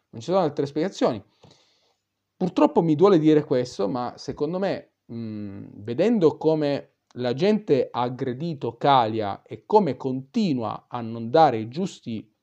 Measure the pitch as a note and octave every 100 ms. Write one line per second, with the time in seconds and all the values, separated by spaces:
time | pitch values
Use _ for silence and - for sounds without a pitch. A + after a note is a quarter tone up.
0 | _ A#2 A2+ F#3+ D#3+ - C#3 D3+ F3+ -
1 | A3+ A2 - _ _ _ _ _ _ _
2 | _ _ _ _ F3+ - D4+ - E3 D3
3 | F#3+ E3+ D3+ D3+ D3+ B2+ A#2+ - G3 B2+
4 | B2 - - B2 D3 F3+ F#3+ B2+ - _
5 | _ A#2 A2+ G#2+ G#2 G2 G#2 - G#2 A#2+
6 | G3+ A#3 D#3+ - D#3 D#3 D3 C#3 - _
7 | _ A#2+ B2 B2+ F#3+ G#3+ G#3+ C3+ - A2+
8 | B2 B2+ B2+ B2+ E3+ C#3+ A#2 A#2 C#3+ C3+
9 | A2 A2 G2+ G2 _ A#2 - G#3+ F3 B2
10 | C3 C3 C3+ A#3 G3+ B2+ G#2+ - - A#2+
11 | A2+ A#2 A#2 D#3 D#3 A2+ A2 C3 F#3+ -
12 | - A2 - _